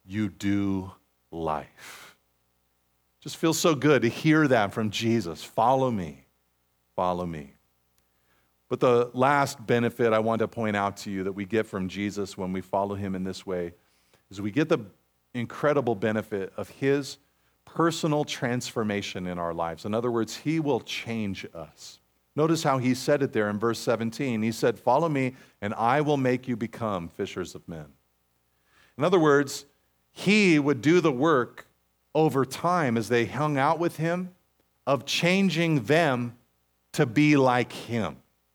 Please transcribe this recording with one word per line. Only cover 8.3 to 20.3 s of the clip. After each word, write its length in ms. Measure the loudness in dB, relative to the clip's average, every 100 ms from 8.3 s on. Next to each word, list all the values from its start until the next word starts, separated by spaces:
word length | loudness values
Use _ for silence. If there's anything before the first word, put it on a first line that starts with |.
| _ _ _ _
But 120 | 0
the 300 | 2 4 2
last 520 | 0 2 2 0 -4 -2
benefit 460 | 0 0 0 2
I 60 | 2
want 220 | 2 0
to 80 | -2
point 280 | -4 -4 -2
out 200 | -2 -4
to 120 | -8
you 140 | -6
that 80 | -6
we 120 | -6
get 220 | -2 -2 -2
from 220 | -4 -6
Jesus 480 | -6 -6 -6 -8 -8
when 160 | -6
we 80 | -6
follow 340 | -4 -2 -2
him 200 | -4 -6
in 100 | -6
this 220 | -8 -8 -6
way 280 | -6 -6 -10 _ _ _ _ _
is 100 | -10
we 100 | -4
get 180 | -2 0
the 120 | -2 -4 _ _ _ _
incredible 640 | -8 -8 -2 0 2 0
benefit 580 | 0 -2 -2 -4 -6 -6 -10
of 120 | -14
his 500 | -4 0 0 -2 -14 _ _ _ _
personal 600 | -10 -2 -2 0 -2 -2
transformation 1000 | -4 -4 -4 -4 -4 -4 -2 -4 -6 -8 -6
in 120 | -4
our 160 | -4
lives. 300 | -4 -4 -6
In 100 | -4
other 160 | -2 -2
words, 260 | -2 -2